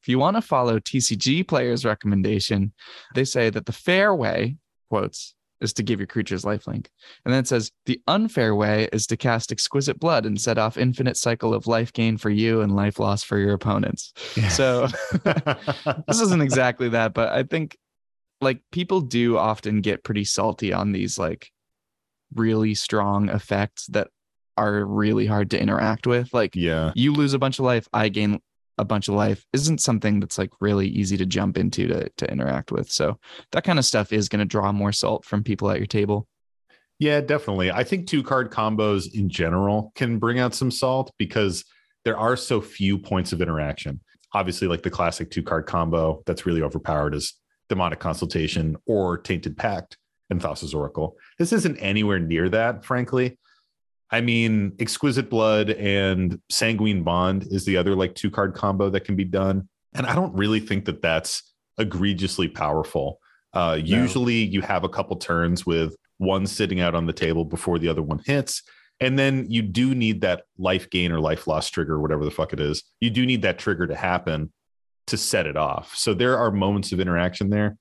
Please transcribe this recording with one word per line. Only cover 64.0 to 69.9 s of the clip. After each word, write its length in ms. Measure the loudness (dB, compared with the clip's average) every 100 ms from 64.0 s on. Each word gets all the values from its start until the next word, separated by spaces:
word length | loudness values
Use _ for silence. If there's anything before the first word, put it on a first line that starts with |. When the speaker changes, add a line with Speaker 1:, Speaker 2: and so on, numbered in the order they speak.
| 2 0 0 2
Speaker 2:
you 260 | 0 -2
have 220 | 0 -2
a 40 | -2
couple 280 | -4 -6 -6
turns 500 | -2 0 0 0 0
with 280 | 0 0 -6 _ _
one 300 | 0 0 -2
sitting 340 | -2 -2 2
out 140 | 0
on 100 | 0
the 80 | -2
table 320 | -2 0 0
before 340 | -2 -4 -2 -2
the 100 | 0
other 120 | -2
one 180 | -4 -6
hits. 380 | -2 -2 -2 -8 -12 -20 _ _
And 200 | 0 2
then 280 | 2 0 0
you 100 | -2
do 320 | 0 0 2